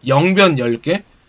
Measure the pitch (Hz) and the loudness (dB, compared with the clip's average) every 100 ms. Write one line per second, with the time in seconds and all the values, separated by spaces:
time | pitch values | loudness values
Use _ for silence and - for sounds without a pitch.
0 | 123 135 175 190 190 143 120 117 - 196 | -2 0 2 2 2 2 -2 -4 -4 -6
1 | - _ | -8 _